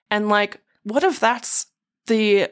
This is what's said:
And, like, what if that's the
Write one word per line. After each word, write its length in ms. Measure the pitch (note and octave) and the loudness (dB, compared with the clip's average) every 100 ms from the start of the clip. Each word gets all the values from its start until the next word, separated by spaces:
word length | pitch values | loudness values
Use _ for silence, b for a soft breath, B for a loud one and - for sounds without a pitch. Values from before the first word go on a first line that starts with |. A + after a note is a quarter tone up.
| - | -6
And, 200 | G#3 G#3 | -4 0
like, 300 | G#3 G#3 - _ _ | 0 0 -6 _ _
what 220 | G3+ A#3+ | -8 -2
if 160 | F#4 C#4 | 0 0
that's 480 | A3+ A#3+ - - - _ _ _ - | -2 -2 -4 -4 -4 _ _ _ -2
the 400 | A3 G#3+ G3+ - | 0 4 2 0